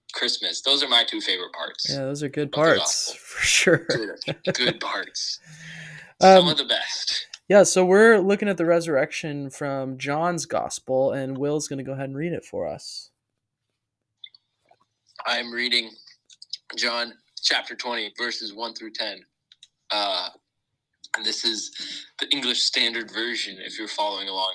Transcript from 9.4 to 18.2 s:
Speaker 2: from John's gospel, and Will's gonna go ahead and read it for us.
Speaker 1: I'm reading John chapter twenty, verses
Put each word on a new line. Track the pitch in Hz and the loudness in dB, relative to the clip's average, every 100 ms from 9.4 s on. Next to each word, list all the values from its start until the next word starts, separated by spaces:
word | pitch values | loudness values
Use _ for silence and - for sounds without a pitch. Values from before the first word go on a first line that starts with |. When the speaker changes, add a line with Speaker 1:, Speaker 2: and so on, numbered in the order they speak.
| 135 | -8
Speaker 2:
from | - 143 135 135 127 | -6 -6 -4 -6 -6
John's | 139 147 175 170 - | -4 0 0 -2 -2
gospel, | - - - - 131 - | -2 -2 -6 0 2 2
and | 135 135 135 | 0 -4 -2
Will's | 143 151 - | -2 -2 -4
gonna | 139 | -6
go | 131 | -6
ahead | 135 135 | -8 -6
and | 135 | -6
read | 170 | -4
it | 156 - | -6 -8
for | 95 82 | -6 -6
us. | - - - - _ _ _ _ _ _ _ _ _ _ _ - _ _ _ _ _ _ _ _ - 120 | -6 -12 -16 -16 _ _ _ _ _ _ _ _ _ _ _ -20 _ _ _ _ _ _ _ _ -8 -4
Speaker 1:
I'm | 120 120 | -4 -4
reading | 120 123 117 113 - - - _ - - - - - | -4 0 0 -2 -10 -20 -20 _ -20 -16 -16 -12 -4
John | 120 120 117 - _ - | -2 -2 -6 -10 _ -4
chapter | - 123 - - | -2 0 -4 -8
twenty, | 123 117 104 | -6 -6 -6
verses | 104 | -6